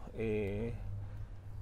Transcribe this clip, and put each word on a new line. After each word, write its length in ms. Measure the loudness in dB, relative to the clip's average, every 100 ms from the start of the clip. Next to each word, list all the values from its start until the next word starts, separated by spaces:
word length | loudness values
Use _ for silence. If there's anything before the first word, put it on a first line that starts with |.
| -6 0
eh, 580 | 4 4 4 2 0 0 -2 -2 -2 -4 -4 -6 -6 -6